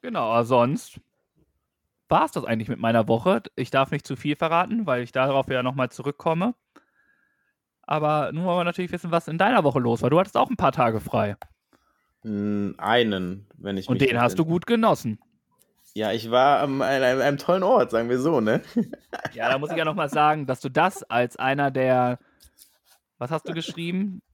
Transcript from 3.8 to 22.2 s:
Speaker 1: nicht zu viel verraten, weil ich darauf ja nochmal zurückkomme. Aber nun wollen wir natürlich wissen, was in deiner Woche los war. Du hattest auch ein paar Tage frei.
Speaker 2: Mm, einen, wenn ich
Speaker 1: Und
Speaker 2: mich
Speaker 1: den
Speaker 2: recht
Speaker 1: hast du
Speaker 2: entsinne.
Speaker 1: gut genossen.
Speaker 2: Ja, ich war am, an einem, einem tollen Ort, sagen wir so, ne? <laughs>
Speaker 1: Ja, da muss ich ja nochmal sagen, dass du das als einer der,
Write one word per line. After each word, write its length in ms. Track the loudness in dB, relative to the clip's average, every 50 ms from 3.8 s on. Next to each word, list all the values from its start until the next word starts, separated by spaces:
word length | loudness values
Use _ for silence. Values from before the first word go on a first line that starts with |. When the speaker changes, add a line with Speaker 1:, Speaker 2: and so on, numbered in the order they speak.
| 0 2
Speaker 1:
nicht 160 | -2 -8 -6
zu 100 | -8 -12
viel 200 | -6 -4 -4 -2
verraten, 500 | -2 0 0 2 0 0 0 -2 -4 -2
weil 160 | -2 -2 -2
ich 100 | -2 -4
darauf 360 | _ 0 0 2 2 0 0 0
ja 140 | -2 -2
nochmal 280 | -2 -2 0 -2 -2 -4
zurückkomme. 640 | -4 -8 -8 -8 -8 _ -2 -2 0 0 0 -2 -4 _ _ _ _ -20 _ _ _ _ _ _ _ _ _ _ _ _ _ _ _ _ _ _ _ _
Aber 480 | _ -4 -4 -2 0 0 0 0 -2 -2
nun 120 | -4 -4 -2
wollen 140 | -2 0 0
wir 60 | -2
natürlich 280 | -2 -4 -4 -6 -6
wissen, 180 | -6 -8 -6 -2
was 180 | -2 -2 -2 -2
in 100 | -2 0
deiner 260 | 2 4 4 4 2
Woche 140 | 4 2 2
los 220 | 2 2 0 0
war. 80 | 2 2
Du 80 | 4 2
hattest 180 | 2 2 2
auch 140 | 0 0 0
ein 60 | 0
paar 160 | 2 2 2
Tage 280 | 2 4 0 2 0 -2
frei. 360 | -6 -2 -2 0 0 -2 -4 -8 -14 _ _ _ _ _ _ _ _ _ _ _ _ _ _ _
Speaker 2:
Mm, 500 | _ -8 -6 -4 -2 -2 -2 -2 -2 -4 -6
einen, 720 | -6 0 2 4 4 4 2 0 -2 -4 -6 -8 -10 -14 _ _
wenn 200 | -12 -8 -6 -6 -6
ich 100 | -4 -4
Speaker 1:
Und 60 | 0
Speaker 2:
mich 140 | 2 2 2
Speaker 1:
den 80 | 2
Speaker 2:
recht 40 | 2
Speaker 1:
hast 160 | 0 0 0 0
du 40 |
Speaker 2:
entsinne. 120 | -2 0 -2
Speaker 1:
gut 120 | -4 0
genossen. 520 | 0 0 2 2 2 2 0 -2 -8 -8 -8 _ _ _ _ _ _ _ _ _ _ _ _ _ _ _
Speaker 2:
Ja, 180 | -4 -2 -2
ich 180 | -2 -4 -4 0
war 300 | 2 4 4 6 4 4
am, 220 | 2 -2 -2 -2
an 200 | -2 0 0 2
einem, 180 | 2 2 2 2
einem 160 | 0 0 0 -2
tollen 240 | 0 0 0 2
Ort, 280 | 2 2 4 2 2 2
sagen 180 | 0 -2 0 0
wir 80 | -2 0
so, 200 | 0 0 0 2
ne? 220 | 2 2 0 0 -2 -4 -4
<laughs> 580 | -4 -4 -4 -6 -18 _ _ -14 -10 -10 -10
Speaker 1:
Ja, 160 | -8 -4 0 0
da 100 | 0 0
muss 120 | -2 -4
ich 60 | -4
ja 80 | -2 -2
nochmal 240 | -2 0 -2 -4 -2
sagen, 360 | 2 2 4 4 4 2 0
dass 140 | -4 -4 -4
du 80 | -6 -2
das 340 | 2 2 2 2 0 -4 -10
als 320 | _ 0 0 0 0 -2 -4
einer 320 | -2 -2 0 2 0 0
der, 480 | 0 0 2 4 4 4 2 0 -2 -4